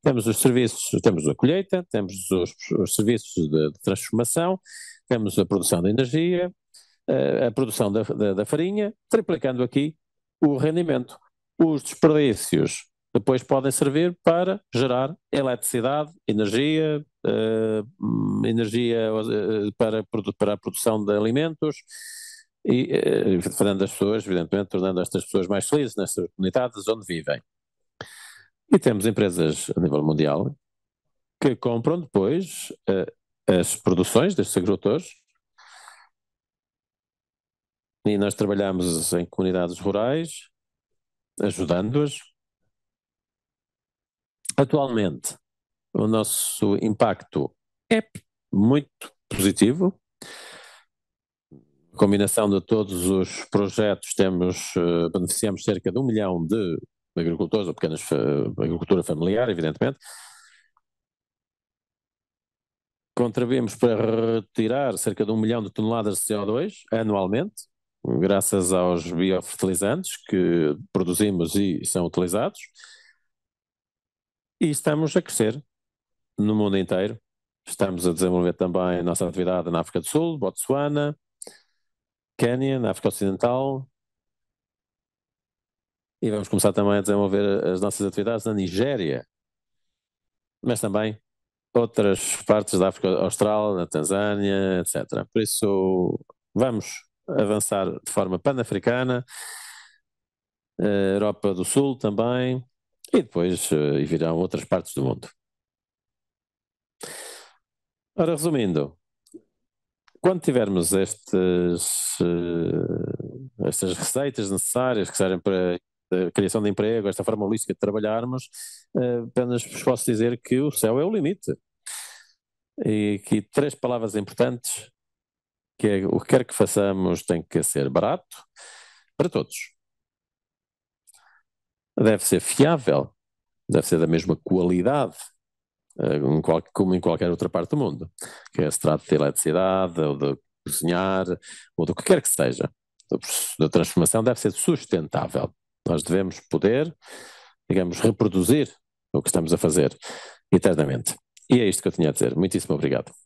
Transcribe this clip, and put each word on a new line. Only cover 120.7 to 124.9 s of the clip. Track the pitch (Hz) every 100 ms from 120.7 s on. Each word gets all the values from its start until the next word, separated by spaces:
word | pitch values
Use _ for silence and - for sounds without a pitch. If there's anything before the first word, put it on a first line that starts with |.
céu | - 110 123
é |
o | 170
limite. | 220 147 196 - - _ _ - - - - _ _ _ _ _ -
E | - 107 104 101
aqui | - 110
três | 98 - 143
palavras | - 123 123 110
importantes, | 104 101 - 127 123 - - -